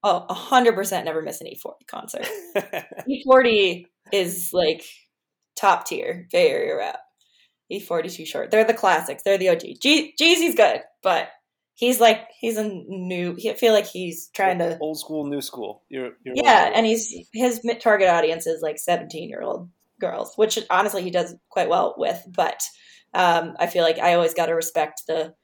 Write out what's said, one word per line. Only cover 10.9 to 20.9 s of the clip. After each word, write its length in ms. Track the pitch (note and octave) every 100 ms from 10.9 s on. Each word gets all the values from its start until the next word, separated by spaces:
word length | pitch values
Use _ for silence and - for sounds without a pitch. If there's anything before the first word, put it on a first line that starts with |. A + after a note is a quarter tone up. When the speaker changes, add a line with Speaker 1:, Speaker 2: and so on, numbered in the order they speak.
| _
Speaker 1:
but 280 | F#3+ F3+ - - _ _ _ _
he's, 240 | A#3+ B3
like, 260 | A#3 A3 - -
he's 180 | A#3 A3
a 60 | G#3+
new, 680 | F#3 - F#3+ F#3 F3+ F3+ F3
he, 140 | A3+
I 40 | -
feel 180 | A#3
like 120 | G#3+ G3+
he's 400 | F#3 F3+ D#3+ - -
trying 240 | F#3+ F3+
to 180 | E3+ E3
Speaker 2:
Old 200 | D#3 D#3
school, 260 | - D#3 C#3+
new 160 | C#3+
school. 420 | C3 - G2+ - _
You're, 220 | C3 B2 -
you're 120 | C3 B2+
Speaker 1:
Yeah, 80 |
Speaker 2:
old 180 | B3 A3 D#3+
school. 60 | -
Speaker 1:
and 80 | A3+
he's, 300 | A3+ - F3 -
his 280 | A3 B3 A3+
mi-, 120 | A#3 A#3
target 340 | A#3 G#3+ F#3+
audience 360 | E3+ D#3 E3 E3
is, 160 | D#3+
like, 160 | D#3+ D3+
seventeen-year-old 920 | - E3+ F3 D#3+ - - - F3 F3 _ _ _
girls, 340 | F3+ - - -
which 240 | G#3+ - -
honestly 320 | F3+ G3+